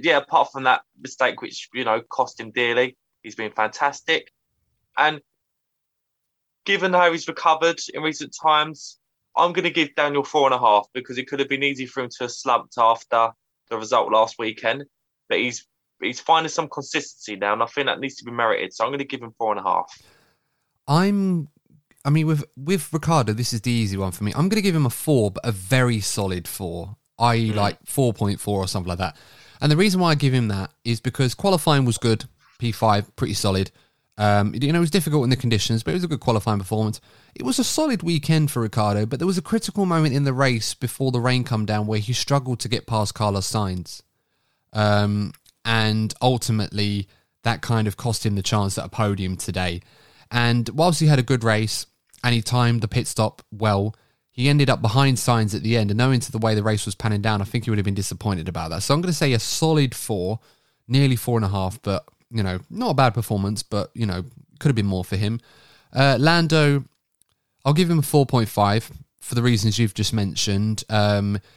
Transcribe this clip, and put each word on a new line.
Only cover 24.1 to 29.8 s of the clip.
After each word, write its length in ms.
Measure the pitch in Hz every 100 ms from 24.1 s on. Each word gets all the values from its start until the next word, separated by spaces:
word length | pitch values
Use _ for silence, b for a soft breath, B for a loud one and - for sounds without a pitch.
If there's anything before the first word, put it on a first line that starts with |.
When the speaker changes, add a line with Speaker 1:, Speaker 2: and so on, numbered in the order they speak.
Speaker 2:
for 100 | -
me. 120 | 104 127
I'm 140 | 185
gonna 100 | 220
give 140 | 196
him 100 | 160
a 60 | 127
four, 400 | - - 135 104
but 160 | - 117
a 60 |
very 480 | 98 95 131 123 113
solid 460 | 95 - 98 90 -
four, 500 | - 92 85 87 - _ -
i 180 | 120 117
e, 140 | 113
Speaker 1:
Mm. 20 |
Speaker 2:
like, 240 | 107 101 - -
four 260 | - 123
point 260 | 104 101 95
four 220 | - 101
or 80 | 92
something 200 | 101 87
like 80 | 87
that. 180 | 92 B B B B B
And 100 | 147
the 60 |
reason 200 | 151